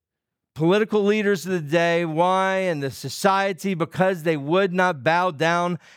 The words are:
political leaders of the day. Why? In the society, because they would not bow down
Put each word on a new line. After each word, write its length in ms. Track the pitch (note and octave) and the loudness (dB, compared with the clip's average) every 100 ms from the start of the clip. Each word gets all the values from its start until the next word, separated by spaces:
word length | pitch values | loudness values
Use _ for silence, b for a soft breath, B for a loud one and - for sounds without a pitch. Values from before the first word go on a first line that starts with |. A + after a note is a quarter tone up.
| _ _ _ _ _ - | _ _ _ _ _ -2
political 480 | E3 G#3 G#3+ G#3 | 2 2 2 0
leaders 420 | G3+ G#3+ G3+ F#3+ E3+ | 2 2 2 0 -2
of 60 | |
the 80 | F3+ | -4
day. 460 | C#3+ E3+ E3+ E3+ E3+ | 0 0 2 0 0
Why? 520 | D#3 F3+ F#3+ F#3+ F#3+ | 0 2 2 0 0
In 220 | F#3 D3+ | -2 -2
the 120 | C#3 | -6
society, 840 | - C3+ - G3 G3 G3 F3+ G3 | -8 -10 0 2 2 0 -2 -4
because 500 | F3 D#3+ D3 F#3 F3+ | -4 -4 0 0 0
they 140 | E3 D#3 | -2 -2
would 360 | C#3 F#3 G3 | 0 0 2
not 300 | F3+ F3+ D3+ | 2 0 0
bow 280 | C3+ E3+ F#3 | 0 2 0
down 480 | C#3 D#3+ F3 F3 F3 B | 0 0 0 -2 -4 B